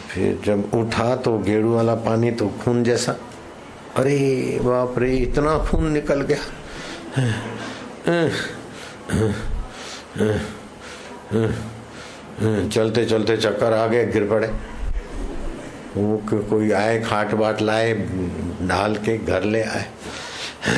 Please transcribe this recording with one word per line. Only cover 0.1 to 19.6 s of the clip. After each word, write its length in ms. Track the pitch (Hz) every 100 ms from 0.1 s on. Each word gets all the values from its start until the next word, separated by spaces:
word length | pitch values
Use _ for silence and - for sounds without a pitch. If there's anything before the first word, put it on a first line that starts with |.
| 92 98 95
जब 260 | 104 101 101
उठा 420 | 117 113 113 113 127
तो 220 | 127 110
गेड़ू 360 | 95 107 110
वाला 200 | 117 113
पानी 360 | 113 110 113 117
तो 180 | 113 104 87
खून 200 | 123 120
जैसा। 280 | 117 117 - - - - - - - - - -
अरे 600 | 131 143 135 131 127 -
बाप 320 | 123 123 123 123
रे, 180 | 127 131
इतना 420 | 117 147 147 151
खून 320 | - 185 160
निकल 280 | 151 147 139
गया। 180 | 135 147 - - - - - - - - 123 101 113 - - - - - - 170 165 - - - - - - - - 95 110 101 - - - - - - - - 107 104 - - - - - - - - - 110 113 113 - - - - - - - - 107 104 101
चलते 360 | 113 110 120
चलते 320 | 110 110 104 110
चक्कर 360 | 110 - 117
आ 140 | 110 113
गए, 200 | 120 107
गिर 220 | 107 101
पड़े। 260 | 107 110 110 - - - - - - - - - - - - - 98
वो 260 | 104 107 104
को-, 200 | 107 107
कोई 200 | 110 107
आए, 300 | 101 110 117
खाट 340 | 113 104 104
बाट 260 | 110 110 107
लाए, 340 | 107 110 113 107 87 92 87 87 87 80
डाल 340 | 92 95 104 104
के 220 | 110 110
घर 240 | - 92
ले 200 | 104 113